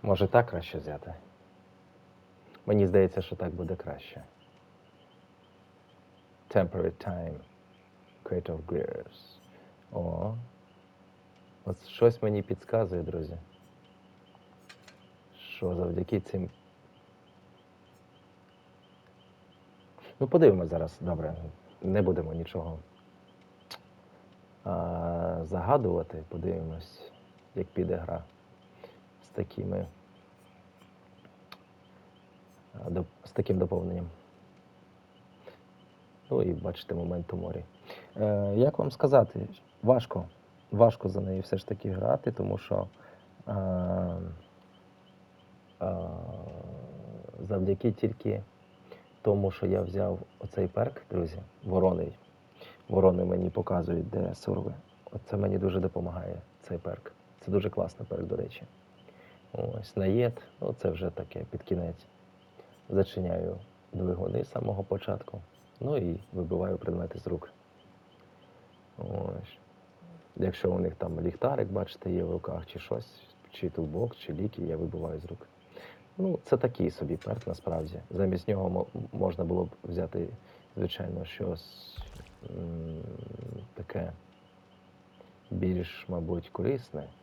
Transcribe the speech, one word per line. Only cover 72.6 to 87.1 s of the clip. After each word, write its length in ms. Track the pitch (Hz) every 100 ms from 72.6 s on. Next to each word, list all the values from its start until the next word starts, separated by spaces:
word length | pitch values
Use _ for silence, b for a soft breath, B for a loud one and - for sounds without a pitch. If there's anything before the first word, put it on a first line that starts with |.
| 82
чи 140 | -
щось, 420 | - 57 - - - - -
чи 180 | - 90
тулбокс, 480 | 82 78 80 120 -
чи 160 | -
ліки, 280 | 78 104 -
я 160 | 85 80
вибиваю 420 | 82 85 82 78
з 60 | 85
рук. 220 | - - - B B B B - -
Ну, 220 | 190 175
це 140 | - 131
такий 340 | 123 123 87
собі 260 | - - 82
перк, 300 | 101 104 -
насправді. 520 | 87 - 82 78 87 -
Замість 380 | 90 98 92 -
нього 220 | 101 92
мо-, 160 | 90 - - -
можна 320 | - 95 87
було 200 | 87 90
б 60 | 85 -
взяти, 440 | - 87 82 95 85 - B B B -
звичайно, 500 | 95 - - - 78
щось, 720 | - 92 85 - - - - - - - - -
м, 520 | 85 85 82 80 80 - - - - 120 120 -
таке 380 | - - - 85 - - - - - - - - - - - - - -
більш, 540 | 92 92 90 87 - -
мабуть, 400 | 90 82 87 -
корисне. 580 | - 98 135 - 76 71